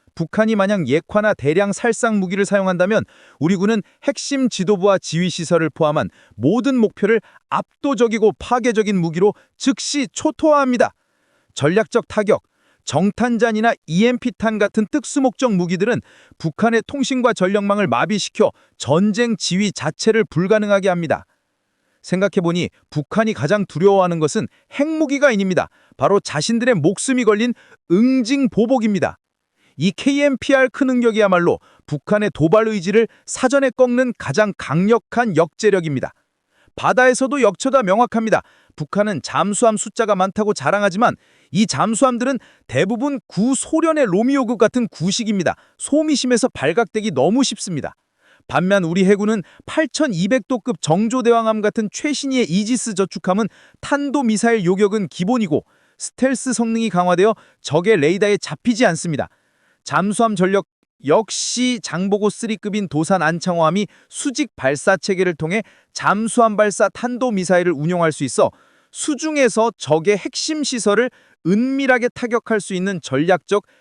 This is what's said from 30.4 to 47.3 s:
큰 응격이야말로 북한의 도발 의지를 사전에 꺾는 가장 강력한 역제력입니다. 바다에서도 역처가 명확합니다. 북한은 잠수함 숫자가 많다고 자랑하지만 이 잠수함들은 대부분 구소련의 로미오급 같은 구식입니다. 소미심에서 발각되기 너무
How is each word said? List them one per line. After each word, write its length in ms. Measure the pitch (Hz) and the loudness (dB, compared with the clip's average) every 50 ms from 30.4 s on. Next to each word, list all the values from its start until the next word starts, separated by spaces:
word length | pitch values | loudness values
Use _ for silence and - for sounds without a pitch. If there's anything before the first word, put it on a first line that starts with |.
| - - 277 269 262 262 | 0 2 2 4 4 2
큰 200 | - - 277 262 | 0 0 0 0
응격이야말로 720 | 254 247 240 233 214 214 208 196 185 175 170 170 123 123 _ _ _ _ _ | 2 2 2 2 2 2 2 4 4 4 2 2 0 0 _ _ _ _ _
북한의 440 | - 147 147 - - - 208 214 208 - | -8 -8 -6 -2 0 0 0 0 -2 -2
도발 320 | - 143 160 165 214 226 | 0 2 4 4 4 2
의지를 400 | 226 220 208 160 185 196 220 226 - _ _ _ | 2 0 -2 -2 0 2 2 2 2 _ _ _
사전에 440 | - - - - 262 247 277 269 262 - | -14 -6 -2 0 2 2 2 2 0 2
꺾는 380 | - 254 247 240 247 262 247 220 - | 2 2 2 2 2 0 0 -2 -6
가장 340 | - - 135 185 214 208 180 - | -6 -4 0 0 0 0 -2 -6
강력한 760 | - - 127 165 185 208 233 226 - - - 233 247 233 170 | -6 -4 -2 0 2 2 2 0 0 -2 -4 -2 -2 0 2
역제력입니다. 800 | 143 170 170 _ - - 214 196 190 165 160 143 127 - - - _ _ _ _ _ _ _ _ _ _ _ _ | 0 0 0 _ -2 0 2 2 2 0 -2 -4 -4 -6 -8 -10 _ _ _ _ _ _ _ _ _ _ _ _
바다에서도 680 | - - 151 190 214 254 254 254 - 262 254 269 285 240 | -4 0 0 4 4 4 4 4 2 0 -2 0 2 2
역처가 420 | 202 180 - - 269 262 269 240 | 2 2 0 -2 0 2 2 2
명확합니다. 580 | 180 185 214 247 - - 226 220 220 185 127 - _ _ _ _ _ _ | 2 2 2 2 0 0 -2 -2 0 0 0 0 _ _ _ _ _ _
북한은 480 | - 151 - - 190 208 208 202 139 - | -12 -10 -4 -2 0 0 0 -2 -6 -6
잠수함 540 | - - 139 165 202 208 - 240 226 220 | -4 -2 -2 -2 -2 0 2 2 2 2
숫자가 400 | 196 - 220 - - 233 202 208 | 0 -4 -6 -4 -2 0 0 0
많다고 360 | 185 185 196 - - 214 208 202 | 0 0 -2 -2 -2 -2 -2 -2
자랑하지만 640 | - 131 143 175 208 208 202 165 196 240 202 - - _ _ _ _ _ _ - | -2 0 0 0 2 0 0 0 2 0 0 0 -2 _ _ _ _ _ _ 0
이 140 | 180 220 | 0 0
잠수함들은 720 | - - 131 165 208 226 - 277 262 247 226 240 262 277 233 - - _ _ _ | 0 0 0 0 0 0 2 0 0 0 0 -2 -2 -2 -4 -6 -12 _ _ _
대부분 540 | - - 127 165 190 240 214 254 294 285 240 - _ | -4 -2 0 0 0 0 -2 -4 -4 -4 -6 -10 _
구소련의 800 | - - 208 254 269 - - - - 320 311 330 320 311 277 | -4 -2 0 0 0 -2 -4 -2 -2 0 0 2 2 2 0
로미오급 520 | 214 170 190 226 254 277 277 262 208 247 196 | 2 2 0 2 2 0 0 0 -2 0 0
같은 300 | 226 208 - 247 240 185 | 0 0 0 0 -4 -4
구식입니다. 640 | - - 151 185 196 - 226 208 214 196 170 123 - - _ _ _ | -4 -4 -4 -4 -2 -4 -4 -2 -2 -2 -2 -2 -4 -6 _ _ _
소미심에서 720 | - - - - 302 320 311 302 233 - 254 247 226 - 240 | -16 -6 -2 0 0 0 0 0 -2 0 0 0 0 0 -2
발각되기 640 | - - - 143 170 226 233 - - 220 202 220 160 | -4 -2 -4 -2 0 0 0 -2 -2 -6 -4 -2 0
너무 320 | 127 127 165 | 0 2 2